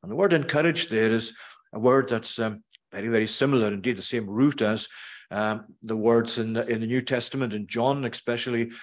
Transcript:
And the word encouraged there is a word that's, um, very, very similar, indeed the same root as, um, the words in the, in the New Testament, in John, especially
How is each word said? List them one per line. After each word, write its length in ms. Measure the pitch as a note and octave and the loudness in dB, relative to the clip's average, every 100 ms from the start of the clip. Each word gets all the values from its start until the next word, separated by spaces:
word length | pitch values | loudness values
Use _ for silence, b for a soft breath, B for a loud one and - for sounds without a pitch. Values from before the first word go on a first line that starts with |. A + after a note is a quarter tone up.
And 80 | - | -8
the 60 | C3 | 0
word 160 | G3 | 2
encouraged 580 | D#3+ C3+ D3 E3+ E3 - | 2 2 2 2 0 -2
there 200 | A2+ A2 | 2 2
is 240 | A2+ A2 B B B B | 2 -2 B B B B
a 60 | A2 | 0
word 300 | B2 C3+ C3 | 4 4 4
that's, 300 | A2+ - - | -2 -2 -4
um, 240 | A2 G#2 _ _ _ | -4 -4 _ _ _
very, 180 | G2+ A2+ | -8 0
very 200 | A2+ A2 | 2 2
similar, 400 | - C3+ C3 G#2+ | 2 2 4 2
indeed 300 | G2+ B2 G2 | 0 -2 -4
the 40 | |
same 240 | - A#2+ G2+ | -4 -4 -4
root 360 | A2 C#3+ - | 2 2 2
as, 260 | G#2+ A2 - B B B B | 0 0 -4 B B B B
um, 360 | G2+ G#2+ G#2+ - - | -4 -2 -4 -8 -16
the 140 | A2 A2 | -6 0
words 420 | A2+ A#2 A#2 A#2+ | 4 4 4 -2
in 160 | A2+ | -2
the, 120 | A2+ A#2 | -2 -2
in 140 | A2+ | -2
the 60 | A2+ | 0
New 160 | B2+ | -2
Testament, 500 | B2 B2 - C3+ B2 | 0 -2 -2 -4 -4
in 140 | G#2+ G2 | -4 -6
John, 360 | A#2 B2+ C#3 A#2+ | 0 0 0 -4
especially 640 | - - A#2+ B2+ A#2 A#2 B | -6 -4 -4 -2 -2 -4 B